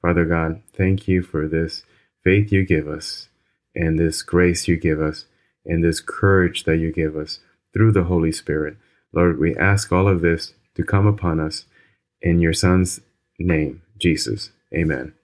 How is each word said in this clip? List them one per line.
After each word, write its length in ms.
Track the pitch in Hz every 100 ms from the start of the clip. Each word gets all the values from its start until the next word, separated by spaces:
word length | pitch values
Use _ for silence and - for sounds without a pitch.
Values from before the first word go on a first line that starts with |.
Father 220 | 87 85
God, 380 | 82 82 82 82 _
thank 340 | - 95 95 -
you 140 | 92
for 240 | 87 78 78
this 360 | 80 82 - _ _ _ _
faith 300 | 92 98 104
you 120 | 98
give 240 | 95 80 73
us 400 | 76 - - - _ _ _ _
and 240 | - 82 80
this 240 | 82 -
grace 440 | - 87 90 85 -
you 100 | 85
give 240 | 85 78
us 260 | 78 - - _ _ _
and 200 | - 82
this 160 | 85 80
courage 640 | - - 101 95 87 -
that 140 | - 80
you 140 | 82
give 240 | 82 80 78
us 240 | 78 - _ _ _
through 200 | 95 110
the 120 | 98
Holy 280 | 87 90 82
Spirit. 440 | 80 - 78 76 - _ _ _
Lord, 260 | 80 87 80
we 180 | 82 -
ask 360 | 92 101 -
all 160 | 92 98
of 120 | 92
this 340 | 82 82 - _ _
to 100 | -
come 220 | 82 98 104
upon 340 | 104 87 80
us 260 | 80 - _ _ _ _ _ _
in 180 | 87 85
your 120 | 82
Son's 480 | 80 92 92 90 - _ _ _ _
name, 440 | 87 80 76 - _ -
Jesus. 520 | 87 76 58 52 - _ _
Amen. 400 | - 82 67 64 _